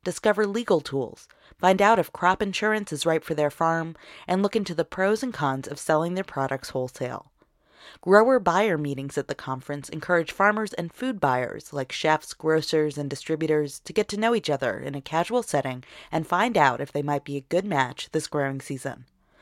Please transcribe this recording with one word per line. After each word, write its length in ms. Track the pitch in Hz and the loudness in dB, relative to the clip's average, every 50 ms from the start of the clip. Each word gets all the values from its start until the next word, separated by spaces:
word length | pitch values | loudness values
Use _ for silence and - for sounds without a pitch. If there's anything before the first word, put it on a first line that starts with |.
| _ | _
discover 420 | 180 170 - - 214 202 202 214 | -8 -8 0 2 2 2 2 0
legal 340 | 202 202 233 240 - 190 156 | 0 -2 -4 0 2 2 2
tools, 480 | 139 - 135 139 123 - - - - _ _ _ _ - - _ | 2 -2 -4 -4 -4 -6 -8 -16 -20 _ _ _ _ -20 -10 _
find 220 | - 185 190 185 | 4 4 6 6
out 180 | 202 208 - 294 | 6 6 6 4
if 140 | - - - | 4 0 -4
crop 300 | - - 180 190 - 214 | 2 2 2 2 2 0
insurance 500 | 196 185 - 214 214 214 214 208 - 156 | -4 -2 -2 -2 0 0 -2 -2 -6 -6
is 140 | 143 - | -2 0
right 180 | 170 160 160 - | 2 2 0 0
for 100 | - 160 | -2 0
their 160 | 147 151 147 | 0 0 0
farm, 440 | - - 170 165 165 165 160 165 160 - - - - - - | 2 0 0 2 2 0 -2 -6 -10 -16 -20 -20 -20 -18 -4
and 160 | - 180 190 202 | -2 0 2 2
look 140 | 196 - | 2 2
into 180 | 220 196 - 165 | 0 -2 0 -2
the 100 | 160 160 | -2 -2
pros 380 | - - - 190 196 214 214 - | -2 -2 0 2 2 2 0 -2
and 100 | 254 220 | -6 -4
cons 360 | - 151 139 135 135 131 - | -2 0 0 0 -2 -4 -8
of 100 | - - | -10 -8
selling 360 | - - 160 151 165 175 180 | -2 0 2 2 2 0 -2
their 100 | 185 190 | -4 -6
products 460 | - - 143 135 131 135 131 - - | -6 -4 -4 -2 -2 -4 -6 -8 -6
wholesale. 600 | - 131 127 123 - - 131 123 120 - - _ _ _ _ _ _ _ _ _ _ _ - - - - - | -6 -4 -4 -4 -6 -8 -8 -8 -8 -10 -12 _ _ _ _ _ _ _ _ _ _ _ -20 -20 -20 -8 2
Grower 360 | 175 190 208 220 254 262 247 | 6 8 8 8 8 6 4
buyer 380 | 185 175 165 185 214 220 175 | 4 4 4 4 4 2 2
meetings 400 | 151 147 143 139 135 135 139 - | 0 -2 -4 -4 -6 -8 -6 -4
at 120 | 147 135 - | -6 -4 -4
the 60 | 143 | -8
conference 540 | - - - 131 131 - - 143 143 139 - | -8 -6 -8 -8 -8 -6 -8 -10 -10 -10 -10
encourage 440 | - 156 - - 180 170 160 - - | -12 -10 -2 2 2 2 2 0 0
farmers 420 | - 196 208 208 214 220 196 - | 2 2 2 2 2 -2 -4 -6
and 180 | - 170 165 - | -6 -8 -8 -8
food 260 | - 254 262 240 190 | -6 -6 -4 -2 0
buyers, 540 | - 139 127 127 127 - - - - - - | 2 2 2 2 0 -4 -6 -10 -14 -10 -8
like 200 | 143 131 - - | -6 -6 -6 -6
chefs, 420 | - - 160 156 156 - - - | -2 2 2 2 2 0 -6 -14
grocers, 640 | - - 160 156 151 - - - 156 151 151 139 147 | -6 0 0 2 2 2 2 2 2 2 0 -2 -4
and 100 | 143 139 | -6 -6
distributors, 720 | 139 - - - 160 156 160 156 156 151 147 139 - - | -8 -8 -4 -4 -2 -2 0 2 2 2 0 -2 -6 -12
to 120 | - - 160 | -16 -4 -2
get 140 | 214 208 - | -2 0 0
to 100 | - 208 | -2 0
know 160 | 220 226 240 | 2 2 2
each 160 | 214 - - | 2 0 0
other 280 | 147 135 - 120 95 - | -2 0 0 -2 -2 -2
in 160 | 135 139 139 | -6 -8 -8
a 60 | 143 | -8
casual 420 | - - 156 160 175 - 226 247 226 | -8 -2 0 0 0 2 0 -2 -2
setting 400 | - - 147 131 131 127 127 - - - - - - - | 0 -2 -2 -2 -2 -6 -8 -12 -16 -20 -20 -14 -4 -4
and 140 | 165 156 | -4 -2
find 320 | - 175 180 214 247 220 190 | 0 0 0 2 2 4 4
out 220 | 147 135 120 117 | 4 4 4 2
if 120 | 143 - - | -4 -4 -4
they 100 | 147 143 | -4 -2
might 220 | 147 147 139 - | 0 -2 -2 -4
be 120 | - 143 | -6 -8
a 60 | 143 131 | -8 -6
good 220 | _ 175 180 190 | _ -2 -2 0
match 460 | 208 170 139 131 123 - - - - - | 0 0 0 0 0 -2 -8 -12 -6 -4
this 140 | 160 143 | -4 -4
growing 340 | - - 151 139 135 135 135 | -2 -2 -2 -2 -2 -4 -6
season. 460 | - - 139 131 - 139 127 123 127 - _ _ _ _ _ _ | -8 -8 -10 -8 -8 -10 -12 -12 -16 -20 _ _ _ _ _ _